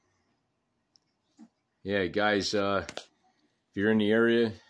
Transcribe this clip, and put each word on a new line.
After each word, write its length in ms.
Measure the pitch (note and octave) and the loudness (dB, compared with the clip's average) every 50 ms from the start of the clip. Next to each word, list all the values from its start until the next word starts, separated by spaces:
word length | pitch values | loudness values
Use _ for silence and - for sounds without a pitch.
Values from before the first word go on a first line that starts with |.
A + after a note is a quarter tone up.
| _ _ _ _ _ _ _ _ _ _ _ _ _ _ _ _ _ _ _ _ _ _ _ _ _ _ _ - - - _ _ _ _ _ _ - | _ _ _ _ _ _ _ _ _ _ _ _ _ _ _ _ _ _ _ _ _ _ _ _ _ _ _ -20 -20 -20 _ _ _ _ _ _ -8
Yeah, 220 | F#2+ G2+ G2+ F#2 | -4 -2 -2 -2
guys, 480 | E2+ D2 G#2 G#2 G#2 G#2 G2+ F2+ - A2 | -2 -2 0 0 2 2 0 0 -2 -2
uh, 320 | G#2 G2 G2+ G2+ F#2+ F2 | -2 -2 0 -2 -2 -4
if 880 | - - - - - _ _ _ _ _ _ _ _ _ _ _ _ - | -6 -12 -16 -16 -18 _ _ _ _ _ _ _ _ _ _ _ _ -6
you're 160 | G2+ G2 A2 | -2 0 2
in 60 | A2 | 2
the 140 | A2 G#2 G#2 | 2 2 2
area, 420 | A2 A#2 A#2 A#2 A#2 A#2 A#2 A2 G2+ - - _ | 2 2 4 4 4 2 2 0 -2 -8 -18 _